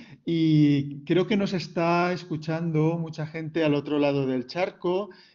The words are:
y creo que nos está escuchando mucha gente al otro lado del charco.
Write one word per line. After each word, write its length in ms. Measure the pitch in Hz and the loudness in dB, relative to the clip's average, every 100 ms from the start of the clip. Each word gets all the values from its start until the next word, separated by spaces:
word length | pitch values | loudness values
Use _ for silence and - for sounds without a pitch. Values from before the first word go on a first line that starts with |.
| - - - | -20 -12 -4
y 800 | 165 160 156 147 143 143 - - | 2 4 6 6 4 -2 -8 0
creo 200 | 175 180 | 0 2
que 100 | 202 | 0
nos 160 | 196 | 0
está 580 | 190 - 180 165 175 175 | -4 -4 -2 2 2 0
escuchando 840 | 180 175 156 156 160 170 156 156 170 | -2 -6 -6 -4 -4 -2 0 0 0
mucha 300 | 160 160 151 | -6 -8 -10
gente 360 | 165 156 165 | -8 -4 0
al 120 | 156 143 | 2 2
otro 220 | 143 147 | 0 2
lado 260 | 143 139 135 | 2 2 0
del 220 | 131 123 | -2 -4
charco. 600 | 170 190 - 175 185 208 - - | -4 -4 -2 -2 -2 -4 -12 -20